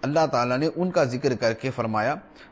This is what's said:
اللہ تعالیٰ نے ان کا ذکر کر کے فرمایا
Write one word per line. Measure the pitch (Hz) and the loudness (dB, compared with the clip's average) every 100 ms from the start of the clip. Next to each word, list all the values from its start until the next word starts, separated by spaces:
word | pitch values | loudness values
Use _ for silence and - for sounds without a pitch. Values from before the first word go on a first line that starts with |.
اللہ | 135 151 151 | -2 2 2
تعالیٰ | 123 123 127 | 2 2 0
نے | 156 160 | 0 -2
ان | 180 | 0
کا | 175 | 2
ذکر | 135 127 139 113 | 2 2 0 2
کر | 113 | 0
کے | 110 131 | 0 -4
فرمایا | 123 113 107 117 160 - - - | -4 -2 0 -2 -2 -8 -20 -20